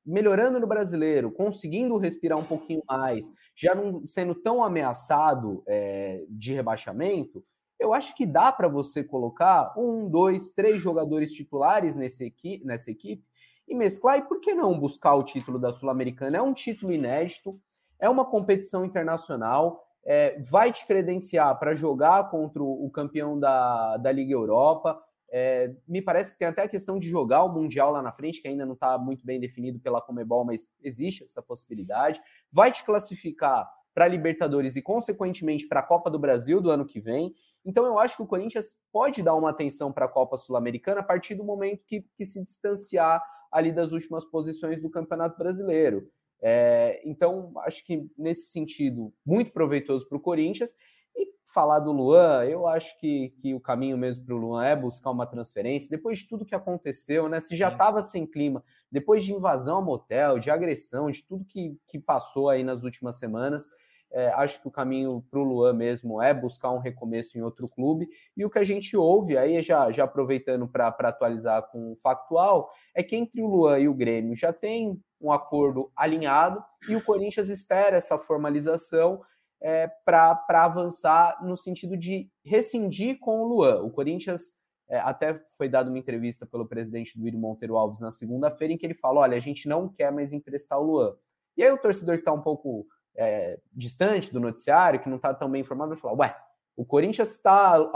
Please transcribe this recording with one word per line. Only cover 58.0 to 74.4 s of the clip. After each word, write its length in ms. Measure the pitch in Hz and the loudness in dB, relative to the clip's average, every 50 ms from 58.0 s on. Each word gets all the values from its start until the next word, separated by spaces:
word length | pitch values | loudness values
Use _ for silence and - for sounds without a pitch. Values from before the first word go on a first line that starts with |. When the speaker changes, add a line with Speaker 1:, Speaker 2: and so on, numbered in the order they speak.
| 196 | -2
Speaker 1:
sem 240 | - - 180 160 | -4 -4 -6 -6
clima, 360 | 156 - 147 143 147 135 131 - _ _ _ _ _ - | -6 -4 -4 -2 -2 -2 -4 -8 _ _ _ _ _ -6
depois 320 | 139 139 - 214 220 190 | -2 2 4 4 4 2
de 80 | 196 202 | 0 -4
invasão 460 | 196 185 185 151 131 127 139 165 190 | -2 0 0 0 0 0 -2 -2 -2
a 40 | 196 | -2
motel, 560 | 180 135 117 - - 110 127 147 147 135 120 | -2 -4 -6 -6 -4 0 2 2 2 2 2
de 120 | 110 139 | 2 0
agressão, 600 | 151 165 170 170 147 - - - - 131 147 147 | 0 0 0 -2 -4 -4 -6 -8 -6 -4 -4 -4
de 120 | 135 - - | -6 -8 -10
tudo 240 | - 185 190 190 | -12 -12 -12 -12
que, 320 | 190 - 196 175 160 147 - _ | -12 -10 -10 -10 -10 -10 -14 _
que 120 | _ - 147 | _ -16 -6
passou 520 | - - 147 135 - - - 139 139 143 | -2 -2 -2 -2 -2 -4 -4 0 2 2
aí 120 | 135 131 131 | 2 2 0
nas 200 | 131 127 120 120 | -2 -4 -6 -8
últimas 340 | 123 117 - - 123 120 - | -10 -10 -10 -10 -10 -10 -8
semanas, 520 | - 113 107 113 127 139 147 151 147 - _ _ _ _ _ _ _ _ - | -8 -8 -6 -4 -4 -4 -4 -6 -8 -12 _ _ _ _ _ _ _ _ -4
é, 160 | 127 127 120 - | -2 0 0 2
acho 260 | 131 143 143 - - | 2 0 -2 -2 -6
que 80 | - 135 | -14 -10
o 20 | |
caminho 540 | - 143 135 131 131 131 135 131 127 120 120 _ | -8 -6 -4 -4 -2 -2 -2 -4 -4 -6 -8 _
pro 120 | - 139 139 | -4 -2 -2
Luan 300 | 135 127 120 120 123 120 | 0 2 2 4 4 4
mesmo 500 | 113 117 120 120 117 - 120 110 107 117 | 2 0 -2 -2 -4 -6 -6 -2 2 2
é 100 | 135 143 | 2 2
buscar 380 | 131 127 120 - - - 127 | 2 -2 -6 -6 -6 -4 -4
um 80 | 127 123 | -4 -4
recomeço 600 | 123 127 120 - 123 113 113 117 117 - - 120 | -4 -6 -8 -8 -8 -6 -6 -6 -6 -8 -8 -8
em 40 | 113 | -8
outro 240 | 117 - - 127 113 | -8 -8 -8 -12 -10
clube. 380 | - - 127 143 160 160 175 - - - _ _ _ | -6 -4 -2 0 0 -2 -4 -8 -12 -16 _ _ _
E 80 | - 202 | -6 -6
o 60 | 208 | -2
que 80 | 208 220 | 0 0
a 60 | 202 | 2
gente 320 | 190 202 202 196 - - | 2 0 -2 -4 -2 0
ouve, 420 | 208 170 160 180 214 202 175 147 131 | 4 4 6 6 4 4 4 4 6
aí 240 | 131 147 165 170 160 | 6 6 4 2 2
já, 280 | - 170 151 135 - | 4 4 4 4 4
já 140 | 117 143 135 | 4 2 0
aproveitando 640 | 131 - 139 135 127 135 127 131 - 127 123 123 120 | 2 2 0 0 2 0 0 0 -2 -2 -2 -2 -2
pra, 240 | - - 120 117 113 | 0 0 2 2 2
pra 160 | - 127 120 | 0 0 0
atualizar 540 | 113 - 123 117 117 110 110 117 110 110 110 - | 0 0 0 0 0 -2 0 0 0 0 0 -4
com 220 | - 120 113 113 113 | -10 -12 -12 -12 -10
o 40 | |
factual, 760 | - - 135 131 131 - - 165 165 180 202 202 165 143 - - - _ _ - | -2 0 0 0 0 -2 0 2 4 4 6 6 4 2 0 -8 -20 _ _ -6
é 80 | 180 180 | -6 -4
que 140 | - 226 | -2 -4
entre 240 | 226 233 226 - 240 | -4 -4 -4 -4 -4
o 60 | 220 | -2
Luan 320 | 214 196 180 165 147 143 139 | 2 4 6 6 6 6 6
e 100 | 139 147 | 4 4
o 60 | 139 | 2
Grêmio 420 | 131 123 117 117 113 113 113 117 | 2 0 0 0 0 -2 -4 -4
já 160 | 113 | -2